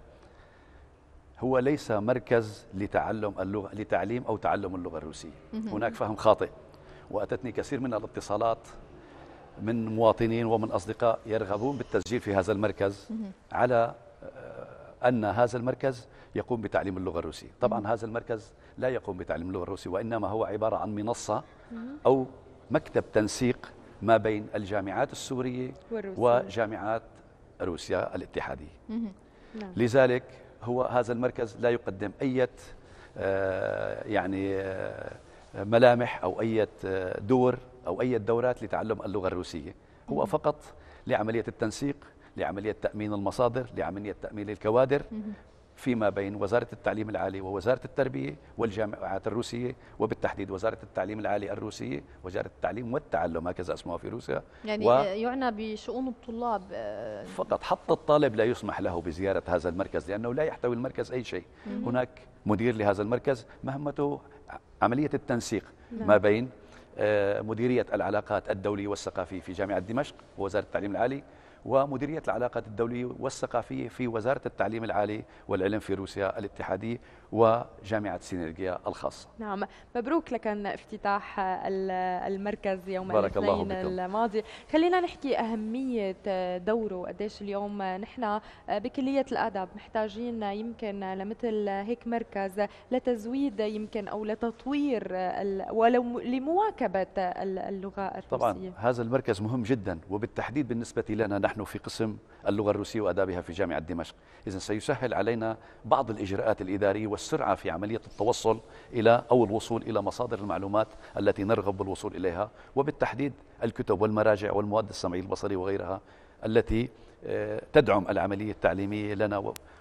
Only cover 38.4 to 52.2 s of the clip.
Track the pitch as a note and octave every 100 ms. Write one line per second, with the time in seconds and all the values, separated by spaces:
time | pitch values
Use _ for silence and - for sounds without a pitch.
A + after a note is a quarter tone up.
38.4 | B2 B2 A2 E2+ A2 G2+ G#2 G2 F2+ F2
39.4 | F2+ - E2 - - - - D3 G3 D3+
40.4 | D3+ - - - - - - A#2+ G#2+ A2+
41.4 | A2 - A2 - C#3+ C#3+ - - - F#2
42.4 | D#2 G2 G#2 - G#2 G#2+ G#2+ G#2 G2 -
43.4 | A#2+ B2+ A#2+ F#2 E2 G2 G#2 - - G#2+
44.4 | G2+ G2+ A2 A#2 C3+ C#3+ - A3 G#3+ G#3
45.4 | - - - - C3+ A#2 G#2 G2+ G2 G#2
46.4 | G2 A#2+ A#2 A2 G2+ G#2 G#2+ F2+ F#2 F#2+
47.4 | F#2+ G2 G#2+ C3 - - C3 C3+ C#3 D3
48.4 | - - A2+ G2 G#2+ - F#2 F#2+ A2 A2
49.4 | - A#2+ B2 C3 - - A2 - - -
50.4 | G2 F#2+ A2 - G#2 G2 F#2+ G#2+ G2 G#2
51.4 | G2 G#2 G#2+ - A2+ C#3 - -